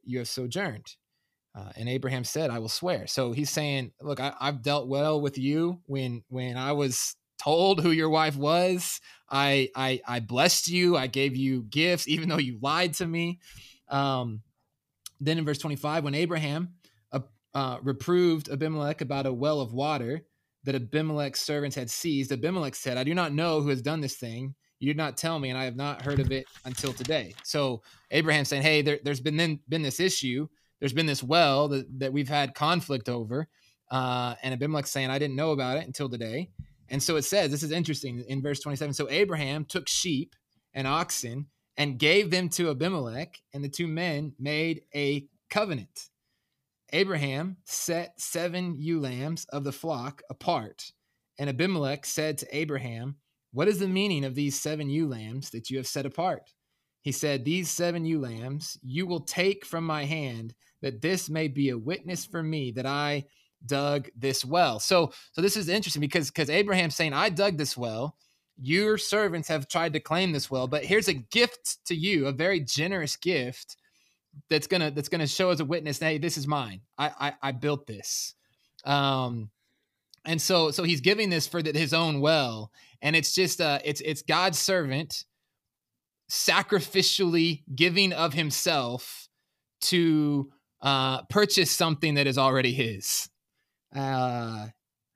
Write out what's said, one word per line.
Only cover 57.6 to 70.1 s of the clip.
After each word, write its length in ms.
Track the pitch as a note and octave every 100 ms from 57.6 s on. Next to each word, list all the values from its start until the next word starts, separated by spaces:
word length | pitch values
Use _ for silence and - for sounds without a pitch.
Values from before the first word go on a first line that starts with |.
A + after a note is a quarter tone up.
| E3
seven 340 | - F3 E3+
ewe 160 | D#3+ D#3+
lambs 580 | B2 A2+ B2+ D3 - -
you 240 | C3 D3 F3+
will 160 | E3+
take 440 | C#3+ F3+ G3 G3 -
from 200 | E3 E3
my 180 | D3+
hand, 500 | C#3+ D#3+ C3+ A#2 A2+ - _ _
that 200 | C3+ A2+
this 280 | D#3+ F#3 D3+
may 180 | D#3+ D#3
be 220 | C3+ C#3
a 80 | A#2
witness 480 | B2 C#3+ E3+ E3+ -
for 180 | E3
me 280 | D#3 D#3 B2+
that 140 | A#2 C3+
I 400 | C#3+ D3 D3 C#3+ _ _ _ B2
dug 440 | C#3 C#3+ C#3+ - A#2
this 280 | C3+ B2+
well." 360 | B2 F3 D3+ G#2+
So, 340 | - F#3 D#3 - -
so 100 | -
this 140 | G3 G#3+
is 140 | E3
interesting 320 | G#3 F#3 D3
because, 280 | D3 F3 C#3
'cause 200 | - C#3+
Abraham's 460 | F3 G3+ F#3 E3 -
saying, 180 | D#3+
"I 160 | C#3 G#3
dug 280 | E3 G3+ D#3
this 200 | C#3 B2
well. 400 | A#2 A2 C#3+ - _ _ _ -
Your 360 | B2+ F3+ G#3+ G#3+
servants 480 | - G#3 G#3 E3 D3+
have 200 | D#3 C#3
tried 260 | F3 E3
to 60 | D3+
claim 340 | -